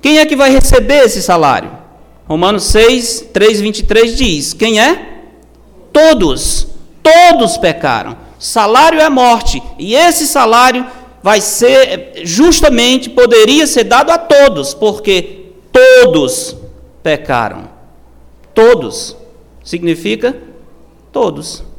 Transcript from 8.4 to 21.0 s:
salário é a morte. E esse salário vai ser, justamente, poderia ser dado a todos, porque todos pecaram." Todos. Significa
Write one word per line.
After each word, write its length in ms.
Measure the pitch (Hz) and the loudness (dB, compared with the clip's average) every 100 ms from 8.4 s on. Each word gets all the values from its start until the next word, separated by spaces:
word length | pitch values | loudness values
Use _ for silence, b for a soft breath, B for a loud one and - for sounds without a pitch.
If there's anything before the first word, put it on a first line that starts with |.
salário 560 | - - 208 247 320 320 | -6 -2 0 2 2 2
é 60 | |
a 60 | 311 | 0
morte. 520 | 262 247 233 - - - - | 2 2 2 -2 -4 -12 -14
E 160 | 180 | -4
esse 320 | 254 349 320 294 | 0 0 0 -4
salário 600 | 285 226 226 254 254 254 B B B | -2 0 2 2 -2 -10 B B B
vai 200 | 190 214 | -2 -2
ser, 800 | 202 - 240 269 262 185 - - | -2 -2 2 2 2 -4 -12 -16
justamente, 880 | 165 180 339 - 311 233 240 254 254 | -8 0 2 2 2 2 0 -2 -2
poderia 560 | 247 240 226 220 285 302 | 0 2 4 4 2 0
ser 180 | 254 | -2
dado 260 | 202 240 294 | 0 0 2
a 60 | 330 | -2
todos, 560 | - 285 277 - 135 | 2 4 4 0 -10
porque 760 | - 214 202 202 185 180 - - - _ | -4 -4 -4 -4 -4 -4 -18 -20 -20 _
todos 840 | 254 - - 480 160 135 - - - - - - _ | 4 6 6 4 2 -2 -6 -12 -16 -20 -20 -20 _
pecaram." 680 | 160 143 - 123 107 92 101 _ - _ _ _ - _ _ | -6 -6 -4 -4 -4 -10 -20 _ -20 _ _ _ -20 _ _
Todos. 600 | - 226 214 117 - - - - _ _ _ | 2 2 2 -2 -12 -14 -18 -20 _ _ _
Significa 720 | - 175 170 160 185 214 240 247 - - - _ _ _ | -14 -8 -6 -6 -6 -6 -6 -8 -20 -20 -20 _ _ _